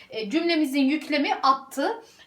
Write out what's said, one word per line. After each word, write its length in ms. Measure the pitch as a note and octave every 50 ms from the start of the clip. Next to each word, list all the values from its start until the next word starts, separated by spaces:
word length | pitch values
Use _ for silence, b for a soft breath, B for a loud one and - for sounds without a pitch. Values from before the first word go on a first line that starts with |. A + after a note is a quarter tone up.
| B B
E, 200 | A3 A3 A3 G3+
cümlemizin 520 | D4 E4 E4 E4+ E4+ D#4 D#4 C4 C#4 C#4+
yüklemi 520 | C4+ C4+ D4+ D4+ - - D4+ C#4+ D4+ G#4+ -
attı. 720 | - - C4+ - - - - - C4+ D4 G4+ A4+ A4+ B B B B B